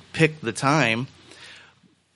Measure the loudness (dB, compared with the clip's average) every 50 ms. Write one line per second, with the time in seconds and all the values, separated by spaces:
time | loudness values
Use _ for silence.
0 | -6 -8 0 2 2 2 2 0 -6 -6 -4 -2 0 2 2 2 2 2 0 -2
1 | -4 -6 -10 -18 -20 -20 -20 -20 -20 -20 -20 -20 -20 -20 _ _ _ _ _ _
2 | _ _ _